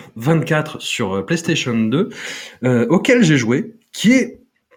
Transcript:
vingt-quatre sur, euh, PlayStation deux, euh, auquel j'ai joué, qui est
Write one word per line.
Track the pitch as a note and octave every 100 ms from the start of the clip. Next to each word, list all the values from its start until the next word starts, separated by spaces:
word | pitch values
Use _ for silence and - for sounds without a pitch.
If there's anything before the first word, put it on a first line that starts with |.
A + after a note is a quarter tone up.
| - A2
vingt-quatre | C3+ E3 - D3+ C#3 -
sur, | - - G2+
euh, | G2
PlayStation | G2 E3 - D#3 B2+ A2+
deux, | A2 C#3+ A#3+ - - - - -
euh, | B2+ A#2+ A#2
auquel | F3 - B3
j'ai | E3 C#3+
joué, | A2+ C#3 A#3 - _
qui | - G3+
est | C4 G3+ - _ _ _